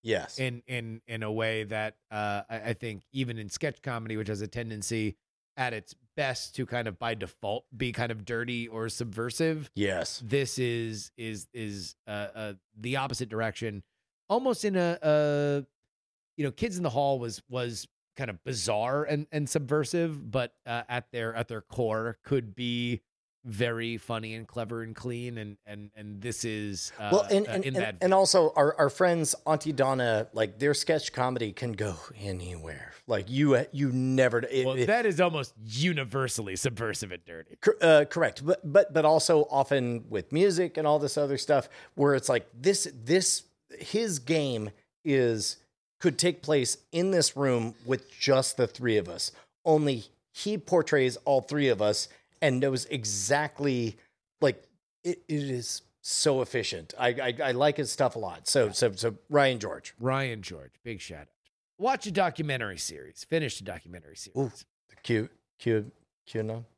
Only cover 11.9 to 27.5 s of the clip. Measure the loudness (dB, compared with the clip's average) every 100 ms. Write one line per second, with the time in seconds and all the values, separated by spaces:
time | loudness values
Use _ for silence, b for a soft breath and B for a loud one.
11.9 | -16 -10 -8 -8 -8 -12 -12 _ -12 -4
12.9 | -4 -4 -6 -6 -2 -4 -4 -6 -8 -14
13.9 | _ _ _ _ 2 2 0 2 2 2
14.9 | 2 4 4 4 4 2 0 -4 _ _
15.9 | _ _ _ _ -4 -4 -2 -4 -2 0
16.9 | 2 2 0 -2 -8 _ -4 -4 -6 -12
17.9 | _ _ -10 -8 -8 -6 -4 0 0 0
18.9 | 0 0 -2 -2 -4 -2 -2 0 0 0
19.9 | 0 0 -4 -4 -4 -4 _ -8 -6 -4
20.9 | -6 -6 -6 -4 -4 -6 -8 -8 -2 0
21.9 | 0 -4 -8 -2 -2 -2 -6 -4 -2 -2
22.9 | -4 _ _ _ _ -10 -2 0 0 -4
23.9 | -6 -6 -6 -6 -12 -10 -8 -6 -8 -8
24.9 | -8 -8 -8 -8 -10 -12 -14 -16 -16 -16
25.9 | -16 -14 -10 -8 -6 -6 -4 -6 -8 -10
26.9 | -8 2 2 4 0 0